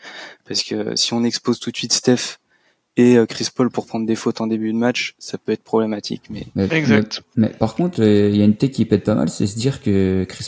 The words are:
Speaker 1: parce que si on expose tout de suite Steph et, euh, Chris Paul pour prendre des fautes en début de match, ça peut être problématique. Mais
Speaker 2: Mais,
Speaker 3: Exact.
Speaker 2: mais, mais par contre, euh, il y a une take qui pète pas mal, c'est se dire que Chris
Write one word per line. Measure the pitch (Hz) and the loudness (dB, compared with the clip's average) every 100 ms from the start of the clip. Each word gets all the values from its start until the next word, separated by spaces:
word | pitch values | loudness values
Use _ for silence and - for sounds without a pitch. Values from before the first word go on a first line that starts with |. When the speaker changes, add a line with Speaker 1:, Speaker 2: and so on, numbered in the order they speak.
| - - - - - | -20 -18 -18 -20 -8
Speaker 1:
parce | 104 | -6
que | - 110 107 113 | -4 -6 -4 -4
si | - | -2
on | 117 | 0
expose | 117 - - 117 | -2 -2 -2 -2
tout | - | -4
de | - | -8
suite | 120 | -4
Steph | - - 123 - - _ _ _ _ _ - | 0 2 2 0 -12 _ _ _ _ _ 4
et, | 123 123 | 6 6
euh, | 113 | 4
Chris | - 110 - | -2 -6 -2
Paul | 123 | -2
pour | - 104 | -2 -6
prendre | 113 110 | -6 -2
des | 113 | -2
fautes | 120 - | -2 -4
en | 113 | -4
début | 110 110 | -2 -2
de | 113 | 0
match, | 117 120 - - | 0 -2 -6 -10
ça | - - | -12 -10
peut | - | -6
être | 110 | -6
problématique. | - 113 110 107 - - - | -2 -2 -2 -4 -8 -10 -10
Mais | 107 - - | -14 -8 -2
Speaker 2:
Mais, | 98 | 0
Speaker 3:
Exact. | 160 143 110 110 - - - | 0 4 2 2 -6 -6 0
Speaker 2:
mais, | 110 | 0
mais | |
par | - 113 - | 0 -2 0
contre, | 175 - | -2 2
euh, | 110 104 104 | 4 4 4
il | 104 | 4
y | |
a | 104 | 4
une | 107 | 4
take | 135 | 0
qui | - 110 | 0 2
pète | 101 | 2
pas | - | 2
mal, | 107 175 | 0 -2
c'est | - 107 | -2 -4
se | 107 | -2
dire | 123 135 | -2 -2
que | - 98 95 95 90 | 0 2 2 0 -2
Chris | - | -6